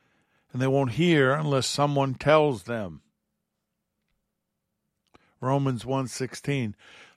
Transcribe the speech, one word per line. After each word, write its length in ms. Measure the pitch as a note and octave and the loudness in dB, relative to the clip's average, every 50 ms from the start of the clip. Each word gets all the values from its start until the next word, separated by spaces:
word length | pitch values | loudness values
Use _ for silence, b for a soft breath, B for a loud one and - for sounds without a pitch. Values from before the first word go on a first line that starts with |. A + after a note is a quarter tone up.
| _ _ _ _ _ _ _ _ _ _ - | _ _ _ _ _ _ _ _ _ _ -6
and 80 | B2 | -2
they 60 | B2+ C3+ | 0 2
won't 240 | C3+ C#3 C#3 C3 | 2 2 0 0
hear 400 | G#2+ A#2 E3+ F3 E3 D3+ C3+ B2+ | 0 0 2 4 4 6 4 4
unless 360 | C3+ D3+ D#3 D3+ C#3 C3+ A#2+ - | 2 0 0 0 0 0 -2 -2
someone 460 | - - C#3+ D3 C#3+ C#3 C3+ C3+ B2+ | -2 0 0 0 2 0 0 -2 -4
tells 500 | - - C#3+ D3+ D#3 D3+ D3+ C3+ G#2 - | -2 2 4 4 6 4 4 0 -4 -6
them. 380 | - A#2+ A2+ G#2 F2+ D#2 D2 _ _ _ _ _ _ _ _ _ _ _ _ _ _ _ _ _ _ _ _ _ _ _ _ _ _ _ _ _ _ _ _ _ _ _ _ _ _ _ _ _ _ _ b b b b b | -8 -8 -8 -8 -10 -12 -16 _ _ _ _ _ _ _ _ _ _ _ _ _ _ _ _ _ _ _ _ _ _ _ _ _ _ _ _ _ _ _ _ _ _ _ _ _ _ _ _ _ _ _ b b b b b
Romans 440 | - B2+ C3+ C#3+ C#3 C3+ B2+ A2+ G2 | -4 0 0 0 0 0 -2 -4 -4
one 220 | B2 C3+ C3+ C3 A#2 | -4 -4 -4 -4 -6
sixteen, 680 | - - C3 A#2 - - - - C#3+ C3+ A#2+ G#2+ G#2 B B B B B B B B | -6 -8 -8 -8 -8 -10 -6 -4 -4 -2 -2 -4 -6 B B B B B B B B